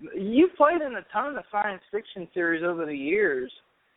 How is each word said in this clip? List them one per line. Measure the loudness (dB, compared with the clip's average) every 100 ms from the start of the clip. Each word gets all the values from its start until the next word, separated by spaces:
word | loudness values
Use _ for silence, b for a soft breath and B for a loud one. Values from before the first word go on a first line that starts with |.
| -12
You've | -8 0 4 4 6
played | 4 4
in | -2 -8
a | -6
ton | -4 -4 -6
of | -6
science | -4 -2 -6 -6
fiction | -8 -8 -12 -8
series | -2 0 0
over | 0 -2
the | -4 -4
years. | -2 2 2 0 -4 -12 _ _ _